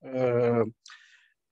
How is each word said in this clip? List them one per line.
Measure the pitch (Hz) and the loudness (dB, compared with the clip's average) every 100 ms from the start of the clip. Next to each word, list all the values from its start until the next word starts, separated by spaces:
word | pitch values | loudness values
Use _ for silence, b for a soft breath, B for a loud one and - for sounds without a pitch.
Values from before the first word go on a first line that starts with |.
eh, | 135 131 123 120 120 117 110 - - b b b b b _ | -10 -2 0 2 2 2 -2 -6 -20 b b b b b _